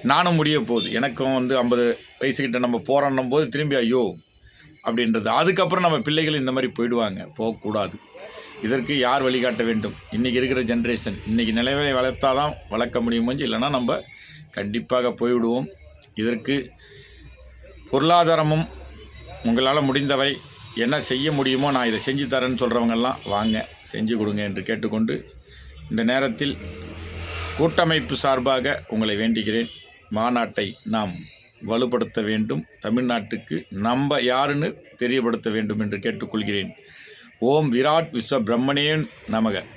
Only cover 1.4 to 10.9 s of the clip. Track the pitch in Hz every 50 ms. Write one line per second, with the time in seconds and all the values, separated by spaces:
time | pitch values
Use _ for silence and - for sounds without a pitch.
1.4 | 127 123 135 127 123 120 123 120 120 120 113 - - - - - 131 139 131 -
2.4 | 139 131 117 123 123 123 120 113 - - 135 143 143 139 135 131 131 127 127 151
3.4 | 156 127 113 139 156 147 139 131 120 113 123 127 120 98 87 82 - _ _ _
4.4 | _ - - - - - - - - 113 113 117 120 113 113 113 104 110 113 131
5.4 | 160 175 190 175 185 175 180 180 180 170 160 143 110 147 151 156 160 156 151 147
6.4 | 131 131 127 135 127 123 101 - 117 120 120 120 113 104 95 95 90 - - -
7.4 | 110 113 110 - - 107 107 107 101 92 92 101 - - - - - - - -
8.4 | - - - - - 107 127 135 117 - 147 143 123 123 131 139 135 127 127 127
9.4 | 120 127 113 110 120 113 113 110 107 104 - - - - - 110 120 127 117 127
10.4 | 127 131 131 127 127 110 120 117 113 117